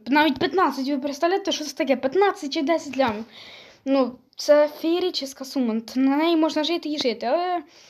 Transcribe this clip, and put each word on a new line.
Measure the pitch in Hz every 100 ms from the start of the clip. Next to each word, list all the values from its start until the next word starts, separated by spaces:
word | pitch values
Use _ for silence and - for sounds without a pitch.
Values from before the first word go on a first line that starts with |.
| -
навіть | 294 311 262
п'ятнадцять, | 359 370 330 269 262
ви | 285
представляєте, | 285 269 339 392 359
що | 285
це | 294 -
таке? | 262 269
П'ятнадцять | 269 349 403 370 285
чи | 311
десять | 285 320 302 262
лямів. | 254 208 226 - - - - -
Ну, | 269 277 240 - _ -
це | - 294 294
феєрична | - 320 349 359 - 269 -
сума, | 269 285 240 220
т-, | 220 262
на | 269 285
неї | 330 330
можна | 311 302
жити | 285 339 311
і | 302
жити, | 269 208 226
але, | 320 359 349 - -